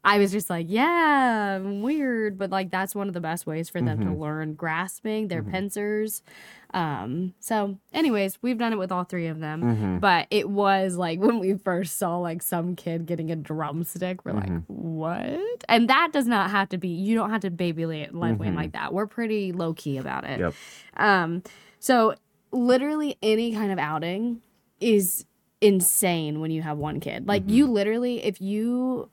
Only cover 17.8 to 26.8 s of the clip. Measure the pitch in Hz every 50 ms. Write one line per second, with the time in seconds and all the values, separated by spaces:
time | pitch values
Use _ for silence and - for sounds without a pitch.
17.8 | 165 165 160 151 147 - - 170 170 - 113 107 - 101 - - - - - -
18.8 | - 143 - 190 220 208 - - 233 220 220 214 202 185 175 180 170 165 165 -
19.8 | - 151 139 131 131 139 65 65 - - 135 127 90 85 - - - - - -
20.8 | - - - - 180 208 196 185 175 160 170 185 - - - - - - _ _
21.8 | - - 262 240 220 220 - - _ _ _ _ _ _ - 254 240 247 247 254
22.8 | 262 294 302 302 302 294 - _ - 220 214 220 233 240 220 208 220 202 190 180
23.8 | 160 151 156 156 156 170 180 196 226 240 233 233 _ _ _ _ _ _ _ _
24.8 | - 233 220 202 190 175 - - - _ _ _ _ _ _ _ - 208 202 185
25.8 | 175 - - - - 185 175 165 160 151 151 151 160 160 160 160 160 156 151 151